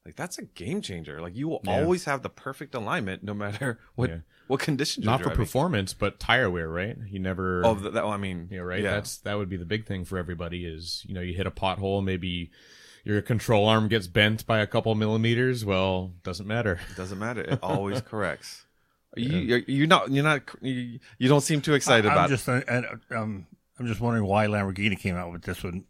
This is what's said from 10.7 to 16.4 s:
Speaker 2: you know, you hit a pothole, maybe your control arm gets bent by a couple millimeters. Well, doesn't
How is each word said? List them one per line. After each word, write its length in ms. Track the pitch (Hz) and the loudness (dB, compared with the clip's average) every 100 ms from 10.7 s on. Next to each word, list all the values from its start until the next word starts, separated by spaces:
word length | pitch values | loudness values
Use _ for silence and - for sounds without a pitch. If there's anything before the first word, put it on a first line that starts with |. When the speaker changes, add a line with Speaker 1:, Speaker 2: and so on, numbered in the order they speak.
| 80 85 - - | -10 -8 -10 -8
Speaker 2:
you 80 | 92 | -8
know, 60 | |
you 120 | 90 | -6
hit 140 | 87 92 | -4 -4
a 40 | |
pothole, 520 | - 95 92 98 98 | -2 -2 0 0 0
maybe 480 | 98 92 90 87 85 _ - - - - | 0 -2 -2 -4 -6 _ -20 -20 -20 -14
your 160 | - 107 | -2 -2
control 440 | - 113 - 110 107 | 2 -2 4 4 6
arm 200 | 110 110 | 6 4
gets 180 | 113 90 | 0 2
bent 400 | 95 104 110 - | 4 4 4 0
by 140 | 113 | 0
a 80 | 104 | 2
couple 260 | 117 113 | 0 2
millimeters. 720 | 110 107 110 113 117 127 127 107 | 2 2 2 2 4 2 0 0
Well, 480 | 95 95 92 92 87 | 2 2 0 -2 -8
doesn't 240 | - 87 | -8 -8